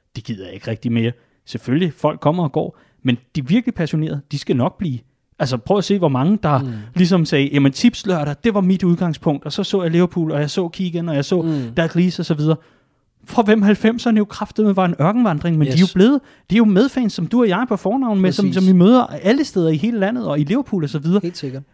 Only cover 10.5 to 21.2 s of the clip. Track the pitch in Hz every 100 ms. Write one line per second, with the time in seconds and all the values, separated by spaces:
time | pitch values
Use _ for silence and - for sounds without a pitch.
10.5 | - 170 180 180 170 170 143 139 180 160
11.5 | 147 117 123 160 170 180 175 170 151 151
12.5 | 160 _ _ _ _ _ _ - - 208
13.5 | 220 202 202 220 240 240 214 208 - -
14.5 | - 214 190 180 170 160 240 226 151 175
15.5 | 156 143 135 185 185 220 285 - _ -
16.5 | 214 214 190 262 262 220 - 160 240 226
17.5 | 180 247 202 190 262 247 196 185 - 190
18.5 | 185 185 185 190 247 - 151 190 277 294
19.5 | 185 160 156 220 226 196 247 208 151 147
20.5 | 247 - 190 143 151 160 196